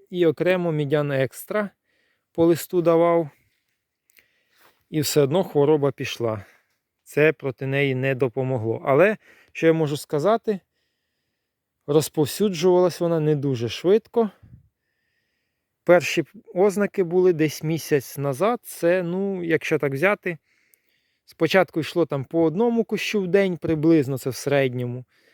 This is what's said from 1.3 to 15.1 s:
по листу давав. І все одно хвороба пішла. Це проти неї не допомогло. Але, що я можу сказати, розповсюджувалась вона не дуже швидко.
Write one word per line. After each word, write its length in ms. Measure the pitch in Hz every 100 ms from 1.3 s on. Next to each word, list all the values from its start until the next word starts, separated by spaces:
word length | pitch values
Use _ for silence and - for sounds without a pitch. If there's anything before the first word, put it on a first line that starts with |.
| - - 214 208 - _ _ _ _ _ -
по 80 | 165
листу 360 | 165 - 180
давав. 480 | 165 165 170 170 156 - _ _ _ _ _ _ _ _ _ _ _ _ _ _ _
І 120 | 156
все 200 | 139 151
одно 220 | 139 170
хвороба 480 | 180 147 143 156 139
пішла. 540 | - 127 - 117 110 - _ _ _ _ _
Це 300 | - - 156
проти 320 | 147 139 - 135
неї 300 | 139 139 127
не 200 | 135 127
допомогло. 680 | 135 135 131 131 110 117 -
Але, 320 | 139 196 214 _ _ _
що 160 | - 165
я 60 |
можу 240 | 160 151 143
сказати, 600 | - 151 170 226 - 196 - _ _ _ _ _ _ _ _ _ _ _ -
розповсюджувалась 1120 | 151 143 - 139 - 208 170 180 180 180 -
вона 200 | 170 165
не 160 | 151 147
дуже 340 | 139 120 117
швидко. 600 | - 165 220 - 233 220 - - - _ _ _ _ _